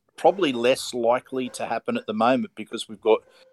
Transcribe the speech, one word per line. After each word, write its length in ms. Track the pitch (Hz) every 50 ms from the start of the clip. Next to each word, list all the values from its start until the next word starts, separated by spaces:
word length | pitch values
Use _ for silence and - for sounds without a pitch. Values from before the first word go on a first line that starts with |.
| _ _ _
probably 360 | - - 160 190 196 185 147 127
less 420 | 117 117 123 131 - - - -
likely 540 | 127 117 113 120 127 - _ - 131 127 123
to 160 | - - 120
happen 300 | 95 117 113 - - 117
at 100 | 120 -
the 80 | - 107
moment 380 | 107 113 120 131 127 113 - _
because 320 | - 107 - 113 110 - -
we've 120 | 110 95
got 200 | - 113 110 - - _ _ _ _ _